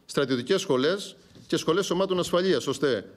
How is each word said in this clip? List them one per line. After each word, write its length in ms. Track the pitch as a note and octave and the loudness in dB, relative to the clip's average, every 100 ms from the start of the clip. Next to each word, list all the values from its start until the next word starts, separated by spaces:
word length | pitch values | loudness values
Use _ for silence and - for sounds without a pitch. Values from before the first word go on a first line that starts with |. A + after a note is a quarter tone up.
| - | -6
στρατιωτικές 560 | D3 C3 B2+ B2 F#3 | -2 0 -2 0 0
σχολές 540 | - B2+ D3 G3+ - - - - - | 2 2 2 -2 -6 -16 -20 -16 -4
και 100 | D#3 | -2
σχολές 280 | - F3 F#3 | 0 0 0
σωμάτων 340 | F3+ F#3+ F3+ | 0 0 0
ασφαλείας, 480 | D#3+ F3 F#3+ C#3+ C#3+ | 0 2 2 2 0
ώστε 420 | - C#3+ G#2 - | -2 0 0 -4